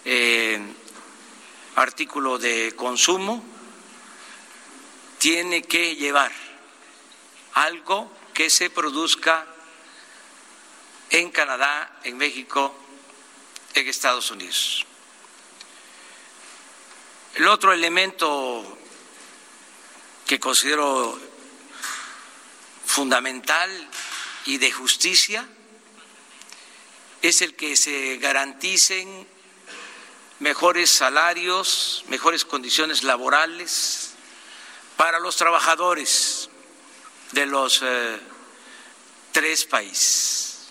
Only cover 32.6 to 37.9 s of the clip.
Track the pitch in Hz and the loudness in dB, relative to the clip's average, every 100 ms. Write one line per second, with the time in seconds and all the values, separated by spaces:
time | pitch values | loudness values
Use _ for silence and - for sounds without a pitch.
32.6 | 123 - 156 147 131 123 131 143 160 170 | 0 0 2 0 0 0 2 2 2 -4
33.6 | 170 - - - - - - - - - | -6 -4 -2 -4 -10 -14 -20 -20 -20 -20
34.6 | - - - - 160 165 175 - 170 165 | -20 -20 -12 0 2 2 -2 2 4 4
35.6 | 160 160 180 165 135 - - - - - | 4 2 2 0 0 0 0 -4 -10 -16
36.6 | - - - - - - - 139 139 139 | -20 -20 -20 -20 -20 -20 -4 -2 0 0
37.6 | 131 - 131 | 2 0 0